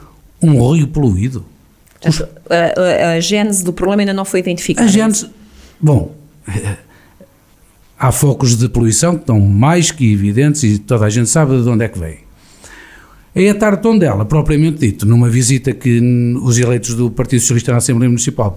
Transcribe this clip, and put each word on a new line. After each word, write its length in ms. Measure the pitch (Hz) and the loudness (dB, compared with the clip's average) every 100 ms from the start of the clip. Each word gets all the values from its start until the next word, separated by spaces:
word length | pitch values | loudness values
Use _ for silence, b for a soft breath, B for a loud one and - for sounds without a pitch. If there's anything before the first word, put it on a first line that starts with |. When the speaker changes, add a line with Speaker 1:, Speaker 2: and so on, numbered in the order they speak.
| B B _ _ | B B _ _
Speaker 1:
um 320 | 165 139 120 | 2 4 2
rio 160 | 165 147 | 2 0
poluído? 560 | 160 135 92 117 123 - _ _ _ _ _ 165 | 0 0 0 -2 -6 -14 _ _ _ _ _ -4
Os 120 | 156 | -2
Speaker 2:
Portanto, 220 | 156 - - | -4 -12 -4
a, 600 | 170 165 - 180 175 170 | 0 0 0 0 0 0
a, 40 | |
a 80 | 165 | -2
gênese 420 | 175 208 208 196 | -2 -2 0 -2
do 100 | 180 | -4
problema 280 | 170 185 202 | -4 -2 0
ainda 140 | 202 | -2
não 100 | 196 | -2
foi 160 | 196 185 | -4 -4
identificada. 480 | 175 175 - 175 233 | -4 -6 -4 0 2
Speaker 1:
A 20 | |
gênese... 380 | 196 220 208 - - B B B B | 2 2 -2 -6 -18 B B B B
Bom, 380 | 156 131 82 - - _ - 95 101 95 - b b b - _ _ _ _ _ _ _ | 0 0 -2 -14 -20 _ -10 -8 -6 -10 -14 b b b -20 _ _ _ _ _ _ _
há 120 | 131 | -2
focos 460 | - 143 127 131 117 | 0 0 0 0 0
de 120 | 123 | 0
poluição 460 | 120 117 113 165 | 0 0 0 0
que 60 | 160 | -2
estão 180 | - 110 | 0 2
mais 520 | 101 98 135 175 160 | 2 4 2 2 0
que 220 | - 120 | 0 0
evidentes 500 | 104 101 104 147 143 | 2 0 0 0 0
e 140 | 117 104 | 0 -2
toda 260 | - 120 | -2 0
a 60 | 107 | 0
gente 180 | 110 117 | 0 0
sabe 340 | 160 147 131 | 0 2 2
de 60 | 120 | 0
onde 160 | 113 | 0
é 40 | 110 | -2
que 100 | 95 | -6
vem. 180 | 80 80 - B B B B B B B B B B | -12 -12 -20 B B B B B B B B B B
A 60 | - | 0
Etar 360 | 196 208 208 196 | 0 2 0 0
Tondela, 480 | 226 226 160 98 | 2 2 2 0
propriamente 540 | 107 151 147 151 160 156 | 0 0 2 2 0 0
dito, 280 | 123 - 104 | -2 0 2
numa 220 | 117 120 | 4 4
visita 440 | 117 120 135 131 | 2 0 0 -2
que 280 | 123 127 117 | -2 0 0
n-, 380 | 123 123 120 123 | 2 0 0 -2
os 160 | 131 117 | 0 0
eleitos 360 | 123 120 104 | 0 -2 -4
do 160 | 117 120 | -4 -4
Partido 300 | 104 123 123 | -2 -2 -2
Socialista 320 | 117 120 127 | 0 -2 0
na 60 | 120 | -2
Assembleia 320 | 120 120 123 | 0 0 0
Municipal 460 | 120 131 - 107 | 0 -2 -4 -4